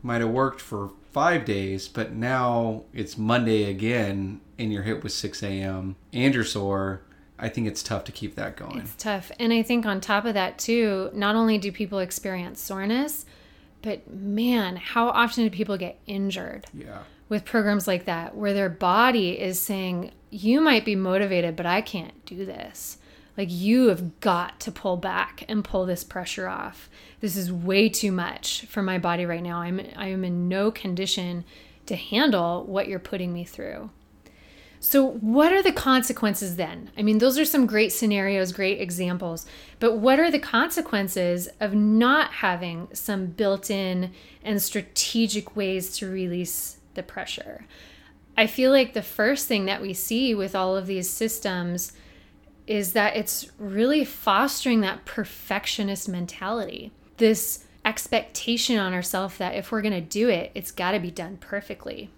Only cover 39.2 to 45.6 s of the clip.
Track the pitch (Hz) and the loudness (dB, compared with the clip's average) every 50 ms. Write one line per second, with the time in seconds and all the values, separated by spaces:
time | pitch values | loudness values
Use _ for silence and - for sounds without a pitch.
39.2 | 190 170 165 165 - - - - - - - - - 233 240 220 202 254 262 277 | -4 -6 -6 -8 -10 -14 -18 -20 -20 -20 -8 2 2 2 2 4 6 6 6 8
40.2 | 330 339 285 294 302 - - 226 285 339 330 349 320 - - 208 196 185 185 190 | 6 4 4 2 0 2 2 2 2 2 0 -4 -2 0 0 0 0 0 0 0
41.2 | 180 175 175 180 180 - - - 214 208 196 214 208 214 214 220 240 247 277 311 | 0 2 0 0 -2 -8 -6 -4 -4 0 2 4 4 6 6 6 6 6 6 4
42.2 | 294 - - - - 196 180 175 180 175 170 165 175 - - - - - 208 196 | 4 2 -2 -2 0 0 0 0 -4 -6 -6 -8 -10 -10 -10 -10 -4 -4 -2 -2
43.2 | 190 180 165 180 220 196 196 196 196 - 208 196 196 185 185 180 185 180 180 - | -2 -4 -2 0 2 2 2 0 -2 -4 -2 -2 -2 0 0 -2 -2 -4 -6 -14
44.2 | - - - - - 214 214 202 196 - - 208 - - - - - - - 233 | -20 -20 -20 -14 -6 -2 -2 0 0 -2 -4 -6 -6 -4 -4 -4 -2 0 2 2
45.2 | 226 214 202 208 202 - - 214 | 2 2 0 -4 -6 -6 -6 -4